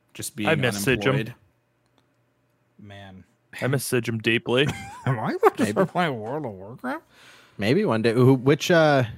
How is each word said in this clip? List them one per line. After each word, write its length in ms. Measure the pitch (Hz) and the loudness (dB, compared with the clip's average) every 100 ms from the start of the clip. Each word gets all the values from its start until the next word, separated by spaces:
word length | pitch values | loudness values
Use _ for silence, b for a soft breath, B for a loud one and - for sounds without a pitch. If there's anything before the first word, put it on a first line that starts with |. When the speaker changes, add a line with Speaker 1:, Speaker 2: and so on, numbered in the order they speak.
| _ | _
Speaker 1:
Just 240 | - - - | -14 -12 -6
being 100 | 104 | -2
Speaker 2:
I 80 | 160 | 0
miss 300 | 127 104 101 | -2 -2 0
Sijum. 160 | 120 104 | 0 2
Speaker 1:
unemployed. 240 | 135 120 - _ _ _ _ _ _ _ _ _ _ _ _ _ _ | 0 -2 -10 _ _ _ _ _ _ _ _ _ _ _ _ _ _
Speaker 3:
Man. 460 | 104 101 98 95 - _ _ - | -20 -20 -20 -20 -20 _ _ -6
Speaker 2:
I 60 | 127 | -2
miss 220 | 135 - | -2 0
Sijum 300 | 127 117 117 | -2 -2 -2
deeply. 460 | 117 117 - 123 143 - - | 0 0 2 0 0 -2 -10
Speaker 3:
<laughs> 180 | - - | -8 -4
Am 140 | 123 | -2
I 140 | 131 | -4
about 240 | 349 440 - | 2 2 2
to 60 | |
Speaker 4:
Maybe. 80 | 220 | 0
Speaker 3:
start 160 | 208 180 | 0 0
playing 300 | 170 175 123 | 0 -2 -4
World 260 | 107 139 131 | -6 -8 -8
of 60 | |
Warcraft? 500 | 95 95 127 254 302 - B B B B - | -10 -16 -12 -10 -10 -14 B B B B -4
Speaker 4:
Maybe 260 | 101 160 | 0 2
one 180 | 208 113 | 2 2
day. 100 | 113 | 2
Who, 200 | 117 123 135 | 4 6 4
which, 340 | 131 127 - | 2 2 4
uh, 320 | 175 156 139 117 | 4 6 4 0